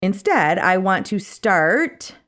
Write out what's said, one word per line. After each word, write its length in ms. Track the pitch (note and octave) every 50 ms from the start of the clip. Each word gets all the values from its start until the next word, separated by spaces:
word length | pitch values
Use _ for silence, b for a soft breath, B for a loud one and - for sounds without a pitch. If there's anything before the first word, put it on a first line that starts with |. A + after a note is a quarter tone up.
Instead, 600 | F#3 F#3 G3 G3 - G#4 G4 C#4 E3+ D3+ E3+ F3
I 160 | - F3 F#3
want 300 | F#3 F#3+ F#3+ F#3+ F3 -
to 120 | - G#3+ G3+
start 960 | - - - - - A3+ F#3+ F3 D#3 D#3+ F#3+ C4 E4 D#4+ - - - - - - _